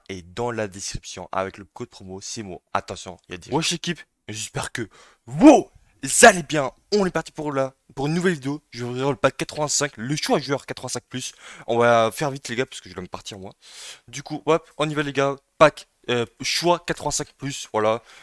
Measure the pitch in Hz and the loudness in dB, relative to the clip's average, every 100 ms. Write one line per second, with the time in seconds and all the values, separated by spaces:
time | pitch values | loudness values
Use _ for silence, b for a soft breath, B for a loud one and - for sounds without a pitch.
0 | - 95 87 90 120 113 104 95 - - | -10 -14 -12 -8 -6 -4 -6 -8 -10 -10
1 | - - 87 95 95 98 98 - 120 - | -12 -14 -8 -6 -6 -8 -20 -16 -16 -16
2 | 95 95 - - 101 85 - 98 - 95 | -16 -14 -12 -12 -12 -14 -6 -6 -6 -12
3 | 95 87 _ 90 - 151 160 175 - 170 | -14 -18 _ -16 -4 -2 -2 -4 -6 -8
4 | - _ - 107 104 - - - 107 B | -12 _ -14 -12 -10 -8 -8 -8 -10 B
5 | B B - 143 277 240 - _ _ _ | B B -12 8 10 10 6 _ _ _
6 | 135 - 240 185 151 151 135 - _ 208 | -4 8 10 10 2 -2 -2 -6 _ 0
7 | 185 160 - - 151 135 135 - _ - | 0 -2 -6 -8 -4 0 -2 -4 _ -6
8 | 143 170 185 160 131 151 - 120 120 123 | -2 0 0 0 -4 -6 -10 -10 -8 -2
9 | 139 131 135 - 165 - 147 - 143 - | -2 0 0 0 -6 -6 -4 -2 -4 -6
10 | 117 147 - 214 135 139 - - 127 123 | -6 -4 0 0 0 -6 -6 -12 -8 -10
11 | - 131 - B B B - 120 120 117 | -8 -10 -10 B B B -4 2 4 6
12 | 113 - 147 135 - 117 131 - 95 90 | 4 0 -6 -6 -8 -6 -6 -8 -16 -14
13 | 90 - - 101 98 - B B B B | -12 -14 -14 -16 -16 -20 B B B B
14 | - 127 - 151 - 160 - - 151 147 | -18 -18 -12 -8 0 0 -2 -6 -4 -4
15 | 147 139 139 135 _ _ 151 - - _ | -4 -2 -2 -4 _ _ 4 4 -10 _
16 | - 123 117 _ 135 - 165 170 - 156 | -4 -2 -2 _ -6 -2 0 0 -2 -6
17 | 147 - 139 _ 139 139 - 110 107 113 | -4 -6 -8 _ -10 -8 -4 0 0 0
18 | B B | B B